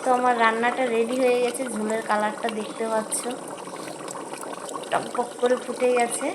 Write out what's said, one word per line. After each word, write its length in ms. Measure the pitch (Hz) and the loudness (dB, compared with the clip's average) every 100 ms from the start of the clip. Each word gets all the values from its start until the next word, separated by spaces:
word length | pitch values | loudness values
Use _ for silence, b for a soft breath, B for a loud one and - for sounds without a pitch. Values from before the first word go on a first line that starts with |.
তো 80 | - 247 | 4 4
আমার 160 | 247 240 | 4 6
রান্নাটা 400 | 226 226 240 240 254 226 | 4 4 0 2 2 2
রেডি 200 | 233 254 | 2 4
হয়ে 160 | 254 247 | 4 4
গেছে, 180 | 240 240 262 | 2 0 -4
ঝোলের 280 | 214 214 220 220 | -2 -2 -2 0
কালারটা 380 | 214 208 - 233 214 | 2 2 0 -4 -2
দেখতে 260 | 208 - 226 | -6 -4 0
পাচ্ছ, 280 | 220 214 - 240 262 - - - - - - - - - - - - - - - | 0 0 -4 -4 -6 -8 -10 -10 -10 -10 -10 -10 -10 -10 -10 -10 -10 -8 -8 -2
টকবক 380 | - - - 240 - | -4 -2 -4 -4 0
করে 160 | 247 247 | 2 2
ফুটে 260 | - 226 247 247 | 0 0 2 4
গেছে। 260 | 233 - 285 | 2 0 -4